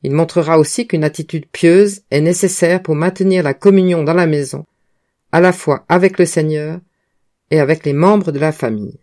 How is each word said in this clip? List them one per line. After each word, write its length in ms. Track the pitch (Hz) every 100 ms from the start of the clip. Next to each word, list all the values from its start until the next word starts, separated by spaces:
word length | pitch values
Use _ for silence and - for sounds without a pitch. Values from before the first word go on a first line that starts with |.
Il 80 | 135
montrera 480 | 147 165 180 151 160
aussi 280 | 147 - 233
qu'une 160 | 165
attitude 440 | 151 151 156 160 -
pieuse 560 | - 170 180 202 202 _
est 100 | 139
nécessaire 640 | 156 175 190 185 170 180
pour 120 | 185 151
maintenir 480 | 170 185 190 185
la 100 | 147
communion 500 | 139 202 196 185 170
dans 100 | 151
la 140 | 170 170
maison, 380 | 151 135 139 156 _ _ _ _ _ _
à 100 | 165
la 100 | 180
fois 340 | 180 - 139 _
avec 300 | 175 185 185
le 60 | 175
Seigneur 540 | - 156 151 151 170 _ _ _ _ _ _ _
et 100 | 156
avec 260 | 143 156 151
les 80 |
membres 380 | 143 180 214 175
de 80 | 143
la 120 | 156
famille. 480 | 151 127 110 101 -